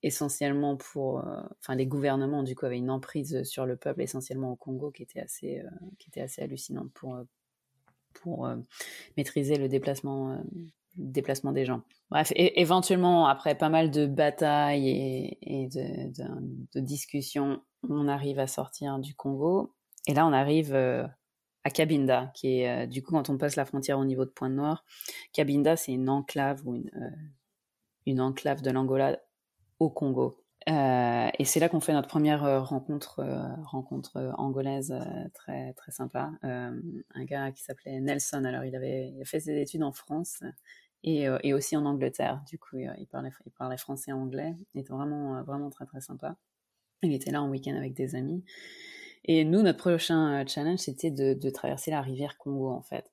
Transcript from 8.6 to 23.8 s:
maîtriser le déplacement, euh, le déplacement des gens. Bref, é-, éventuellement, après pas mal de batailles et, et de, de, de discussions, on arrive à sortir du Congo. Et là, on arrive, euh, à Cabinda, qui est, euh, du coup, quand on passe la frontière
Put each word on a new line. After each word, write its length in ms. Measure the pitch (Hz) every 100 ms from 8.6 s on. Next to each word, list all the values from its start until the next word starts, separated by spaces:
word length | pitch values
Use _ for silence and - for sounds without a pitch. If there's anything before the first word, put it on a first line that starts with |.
| 123 - - - - -
maîtriser 400 | 139 - 139 147
le 120 | 135
déplacement, 640 | 135 135 135 143 135 135
euh, 40 | 135 - 180 165 _ _ 180
le 80 |
déplacement 480 | 147 135 135 135 139
des 140 | 135 131
gens. 160 | 120 - _ _
Bref, 220 | 147 156
é-, 260 | - 180 -
éventuellement, 680 | 170 185 180 185 180 175 151
après 280 | 139 160
pas 140 | 147 156
mal 220 | 160 160
de 160 | 147 143
batailles 840 | 139 147 147 156 147 147 143 135
et, 500 | 131 135 131 - -
et 260 | - 135 131
de, 420 | 135 139 131 135
de, 160 | 131 - - 135 131 127
de 60 | 135
discussions, 800 | 131 143 - 143 139 143 139 135 _ _ 247
on 200 | 147 143
arrive 300 | 143 139 139
à 80 | 135
sortir 520 | - 139 - 143 135
du 160 | 139
Congo. 600 | 143 139 135 156 190 - _ _ - -
Et 80 |
là, 120 | 143 160
on 60 |
arrive, 420 | 135 139 156 151
euh, 320 | 135 127 123 123 - _ _ _ _
à 80 | 147
Cabinda, 640 | 143 156 151 135 127 131
qui 260 | - 135 127
est, 240 | 123 123
euh, 20 | 123
du 160 | 131
coup, 100 | 135
quand 160 | 160 139
on 80 | 135
passe 180 | 147 143
la 100 | 135
frontière 320 | 139